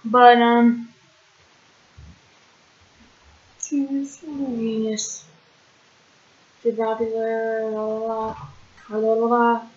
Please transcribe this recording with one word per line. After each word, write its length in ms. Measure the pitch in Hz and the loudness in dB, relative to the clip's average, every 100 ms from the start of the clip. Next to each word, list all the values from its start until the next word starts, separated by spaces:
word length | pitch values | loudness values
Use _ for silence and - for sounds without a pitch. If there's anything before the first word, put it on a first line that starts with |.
But, 360 | 226 247 247 240 | 2 8 8 8
um, 480 | 233 240 240 240 233 _ _ _ _ _ _ _ _ _ _ - 73 - _ _ _ _ _ _ _ _ - _ _ _ _ _ - | 4 6 4 2 -8 _ _ _ _ _ _ _ _ _ _ -20 -20 -20 _ _ _ _ _ _ _ _ -20 _ _ _ _ _ -6
genius. 1600 | 285 277 277 277 - 320 277 269 233 226 220 220 214 - - - _ _ _ _ _ _ _ _ _ _ _ _ _ | -4 -2 -4 -6 -12 -14 -8 -6 -4 -4 -2 -4 -4 -8 -12 -18 _ _ _ _ _ _ _ _ _ _ _ _ _
The 100 | 233 | -6
popular, 960 | 214 220 220 226 220 226 226 226 220 220 | -4 -4 -4 -4 -4 -4 -4 -4 -4 -6
la, 140 | 214 | -6
la, 520 | 214 220 226 220 220 220 143 - - - - | -6 -6 -6 -6 -8 -10 -18 -20 -20 -20 -10
la, 60 | 214 | -4
la, 160 | 220 | 0
la, 140 | 226 233 | 0 2
la. 400 | 240 233 233 233 | 2 2 0 -6